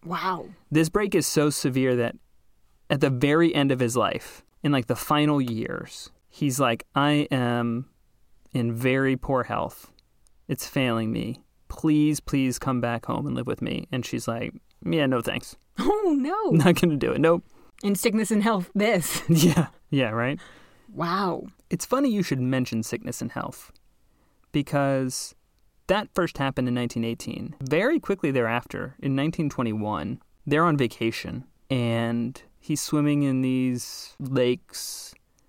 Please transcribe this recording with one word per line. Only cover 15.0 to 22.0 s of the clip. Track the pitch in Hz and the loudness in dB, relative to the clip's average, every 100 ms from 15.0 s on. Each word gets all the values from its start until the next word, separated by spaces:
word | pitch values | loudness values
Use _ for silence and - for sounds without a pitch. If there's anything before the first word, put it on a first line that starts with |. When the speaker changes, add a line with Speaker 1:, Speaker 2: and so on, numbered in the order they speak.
| 139 | 2
Speaker 2:
no | 127 | 0
thanks. | - - - - _ - | -2 -6 -8 -18 _ -4
Speaker 1:
Oh, | - 415 403 285 | 0 2 2 2
no. | 262 403 415 | 0 -2 2
Speaker 2:
<laughs> | 165 | 6
Not | 151 170 | 6 4
gonna | 180 147 | 2 0
do | 120 | -2
it. | 127 | 2
Nope." | 160 175 - - - - | 2 2 -2 -18 -20 -8
Speaker 1:
In | 202 196 | -4 0
sickness | 233 214 214 | 0 0 0
and | 214 | 2
health, | 208 208 175 | 2 0 -2
this. | 196 208 196 151 - | 0 2 2 0 -2
<laughs> | - | 2
Speaker 2:
Yeah. | 165 175 165 156 - - | 6 6 4 0 -4 -4
Yeah, | 143 120 | 0 0
right? | 110 123 147 - - - - - | 0 -2 -4 -10 -20 -20 -20 -16
Speaker 1:
Wow. | 202 170 185 196 160 - - - | -8 -4 -2 -2 -4 -8 -18 -6
Speaker 2:
It's | 175 - | -6 0
funny | 262 | 0